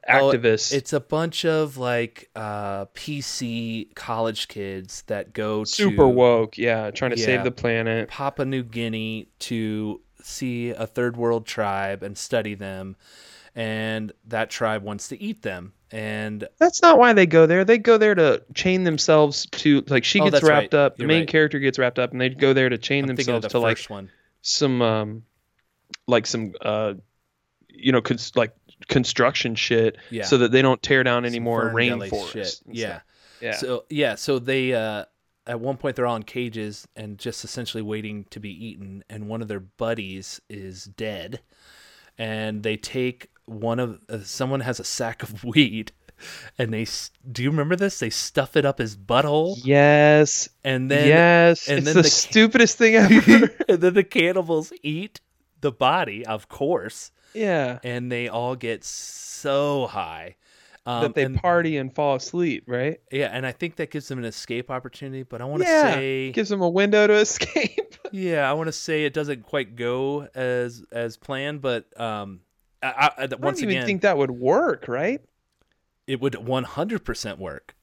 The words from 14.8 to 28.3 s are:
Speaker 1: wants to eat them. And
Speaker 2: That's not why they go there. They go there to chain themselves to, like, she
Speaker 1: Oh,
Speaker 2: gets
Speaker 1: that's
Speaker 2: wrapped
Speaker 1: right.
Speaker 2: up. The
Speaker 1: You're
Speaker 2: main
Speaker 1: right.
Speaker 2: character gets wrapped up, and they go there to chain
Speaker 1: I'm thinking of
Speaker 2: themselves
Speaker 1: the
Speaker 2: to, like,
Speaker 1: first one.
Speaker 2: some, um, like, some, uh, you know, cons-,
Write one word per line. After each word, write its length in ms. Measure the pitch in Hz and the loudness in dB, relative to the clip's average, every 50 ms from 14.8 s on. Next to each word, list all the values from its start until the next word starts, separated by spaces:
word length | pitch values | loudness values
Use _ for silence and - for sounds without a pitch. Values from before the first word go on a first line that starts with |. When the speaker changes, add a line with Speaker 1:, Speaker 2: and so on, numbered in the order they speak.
Speaker 1:
wants 260 | 98 107 104 98 - - | -6 -8 -10 -10 -12 -14
to 120 | 143 - | -12 -10
eat 220 | 202 214 226 _ | -10 -10 -10 _
them. 320 | - 110 92 90 87 98 _ _ _ _ | -8 -10 -8 -8 -12 -16 _ _ _ _
And 560 | - 110 110 110 107 - 214 214 214 208 - - _ _ | -12 -10 -8 -8 -6 -6 -8 -8 -8 -10 -12 -14 _ _
Speaker 2:
That's 220 | 320 349 - - | 2 2 4 6
not 180 | 359 339 320 254 | 8 8 10 10
why 140 | 240 240 | 8 8
they 140 | 226 202 185 | 8 6 6
go 180 | 170 151 165 160 | 8 8 8 8
there. 220 | 156 170 185 190 | 8 6 4 6
They 100 | 190 233 | 4 4
go 220 | 233 208 233 226 214 | 4 6 6 6 6
there 160 | 214 214 208 | 6 4 4
to 280 | 180 160 143 113 - _ _ - | 4 4 4 4 2 _ _ -12
chain 300 | - - 185 185 185 185 | -2 0 0 2 2 2
themselves 600 | 175 156 143 - - 156 151 151 147 143 - - - | 0 0 0 4 6 6 6 6 4 2 -6 -8 -8
to, 320 | - - - 156 143 139 - - | -10 0 4 4 4 4 4 2
like, 160 | 139 123 - | 0 0 0
she 160 | - - 202 | 2 2 4
Speaker 1:
Oh, 40 | 156 | 4
Speaker 2:
gets 80 | 151 147 | 6 4
Speaker 1:
that's 80 | 143 160 | 6 6
Speaker 2:
wrapped 280 | 156 151 147 135 - | 6 6 6 4 2
Speaker 1:
right. 80 | - 147 | 4 4
Speaker 2:
up. 160 | 143 135 - | 4 4 2
The 60 | - | -2
Speaker 1:
You're 60 | - 143 | 0 2
Speaker 2:
main 120 | 160 165 | 2 2
Speaker 1:
right. 80 | 160 156 | 2 2
Speaker 2:
character 300 | - 160 156 147 156 143 | 2 2 2 2 0 0
gets 200 | 139 135 127 - | 0 0 0 2
wrapped 200 | 127 123 120 - | 0 0 0 -2
up, 140 | 127 127 | -4 -2
and 80 | 123 123 | -2 -2
they 100 | 127 127 | -2 -2
go 240 | 131 135 139 135 131 | 2 2 4 4 6
there 160 | 135 131 127 | 4 4 2
to 80 | 123 113 | 0 -2
chain 260 | 117 - 139 139 135 | -2 -2 -2 -2 -2
Speaker 1:
I'm 120 | 135 127 | -2 -4
thinking 180 | 131 131 123 120 | -4 -2 -2 -2
of 80 | 113 | -2
Speaker 2:
themselves 100 | 107 104 | -2 -2
Speaker 1:
the 60 | - 123 | -2 0
Speaker 2:
to, 40 | |
like, 140 | 117 113 113 | 0 0 0
Speaker 1:
first 140 | - - - | -2 -6 -14
one. 200 | 107 101 98 95 _ _ _ _ _ _ | -14 -14 -14 -18 _ _ _ _ _ _
Speaker 2:
some, 380 | - - - - 147 135 127 123 | -8 -6 -2 0 0 0 2 2
um, 420 | 120 113 110 110 107 104 107 113 113 _ _ _ _ _ _ _ _ _ _ _ _ _ - _ _ | 2 2 0 0 -2 -6 -10 -14 -16 _ _ _ _ _ _ _ _ _ _ _ _ _ -20 _ _
like, 200 | - 123 117 110 | 2 2 2 2
some, 280 | - - 117 110 98 90 - | 0 -6 -6 -6 -8 -10 -6
uh, 320 | - 110 107 107 110 104 101 92 98 _ _ _ _ _ _ _ _ _ _ _ _ _ | -4 -4 -2 -2 -2 -4 -6 -8 _ _ _ _ _ _ _ _ _ _ _ _ _ _
you 240 | _ - - 131 | _ -4 0 2
know, 80 | 131 120 | 2 2
cons-, 320 | 107 - 123 117 - - | 0 0 -6 -6 -6 -2